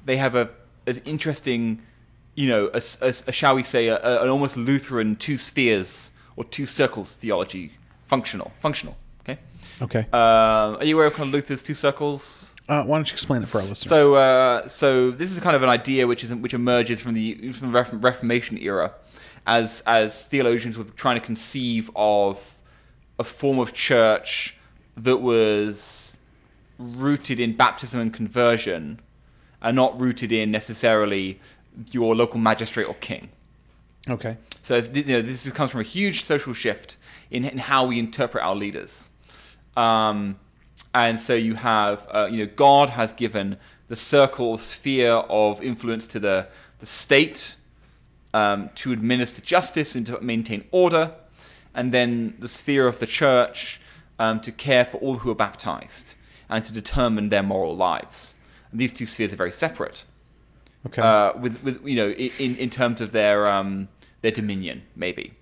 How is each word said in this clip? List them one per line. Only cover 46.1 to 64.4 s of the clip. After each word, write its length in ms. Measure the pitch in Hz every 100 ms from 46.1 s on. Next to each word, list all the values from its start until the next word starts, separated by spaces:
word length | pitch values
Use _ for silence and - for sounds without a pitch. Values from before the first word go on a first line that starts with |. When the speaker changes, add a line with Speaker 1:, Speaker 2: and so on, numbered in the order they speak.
| 113
Speaker 1:
the, 280 | 101 95 95 - - _
the 80 | 113
state, 720 | - - 139 156 - - - _ _ _ _ _ _ _
um, 360 | 110 104 101 98 -
to 160 | 131
administer 480 | 120 110 127 123 -
justice 540 | - 175 175 - 147
and 100 | 131 113
to 140 | 120
maintain 440 | 123 113 113 107 -
order, 420 | 185 180 165 160 - - _ - - _
and 180 | - 123
then 440 | 123 120 120 113 -
the 100 | 120
sphere 380 | - - 139 127
of 120 | 120
the 80 | 117
church, 720 | - 147 127 123 - - - - - - _
um, 220 | 113 110
to 120 | 113
care 320 | - 143 127
for 140 | 123 -
all 180 | 135 127
who 140 | 120
are 40 |
baptized 800 | 110 104 - - 73 - - - - - - _
and 160 | 110
to 80 | 110
determine 560 | 110 104 - 123 110 104
their 140 | 101
moral 340 | 98 98 85 82
lives. 580 | 92 71 - - - - _ - _
And 100 | 110
these 120 | 123
two 120 | -
spheres 280 | 113 - 107
are 40 | 92
very 160 | 90
separate. 520 | - 160 160 - - - _ _ _ _ _ _ _ 123
Speaker 2:
Okay. 160 | -
Speaker 1:
Uh, 340 | 113 107 101 104
with, 240 | 123 113
with, 220 | 135 123 139
you 100 | 127
know, 120 | 104
i-, 240 | 104 127 -
in, 180 | 135 127
in 140 | 127
terms 300 | 127 123 113
of 120 | 110
their, 360 | 110 104 104 104
um, 400 | 101 98 95 95 _ - _
their 80 | 113
dominion, 520 | 110